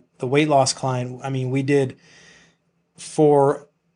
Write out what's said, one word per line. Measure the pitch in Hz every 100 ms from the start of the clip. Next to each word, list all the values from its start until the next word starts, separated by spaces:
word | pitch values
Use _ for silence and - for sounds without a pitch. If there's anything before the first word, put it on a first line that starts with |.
| _ _
the | 127
weight | 143 151
loss | 139 131
client, | - 135 127 123 127
I | 135
mean, | 131 127
we | 135
did | 135 143 127 - _ - - _ _ _ _ _ _ _
for | - - 151 143 139 143 - _ _